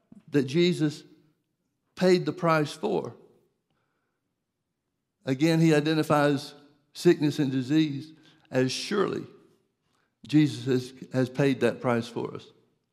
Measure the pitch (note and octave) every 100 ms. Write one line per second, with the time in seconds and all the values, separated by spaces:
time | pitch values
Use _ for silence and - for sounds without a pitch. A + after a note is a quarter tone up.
0 | _ - - C#3+ B2+ D#3+ F3 D3+ D3+ -
1 | - _ _ _ _ _ _ _ _ -
2 | F#3 G3 D3 - E3+ D#3+ C#3+ - G3+ F#3
3 | A#2 A2+ - _ _ _ _ _ _ _
4 | _ _ _ _ _ _ _ _ _ _
5 | _ _ - C3+ D#3+ E3 E3 D3+ D3 D#3+
6 | D3+ D3+ D3 C3+ - - _ _ _ -
7 | F3 D#3+ D3+ C#3 C3+ C3 B2 D#3 D#3 C3+
8 | - - _ _ - B2+ C3 - - G3+
9 | G#2+ - - - _ _ _ _ _ _
10 | _ _ - D3+ D3 A#2+ B2 B2+ B2+ -
11 | - C3 B2+ - C#3+ B2 A#2 - C3 A#2
12 | A#2 B2+ B2 - - _ _ _ _